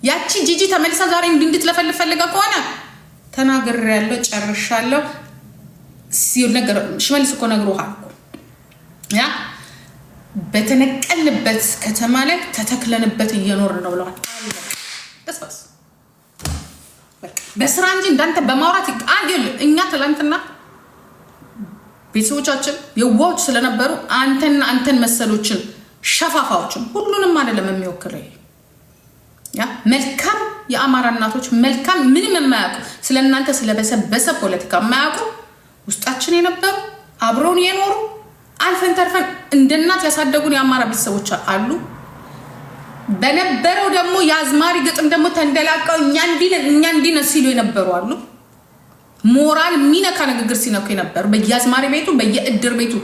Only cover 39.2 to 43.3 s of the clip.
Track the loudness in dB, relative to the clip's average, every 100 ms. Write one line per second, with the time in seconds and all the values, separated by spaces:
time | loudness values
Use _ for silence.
39.2 | -2 -8 0 4 6 6 2 2 0 0
40.2 | 2 2 2 2 2 2 0 -2 -2 -2
41.2 | -2 -4 -2 -2 -2 -4 -6 -14 -18 -20
42.2 | -18 -18 -18 -18 -18 -18 -18 -14 -6 0
43.2 | 2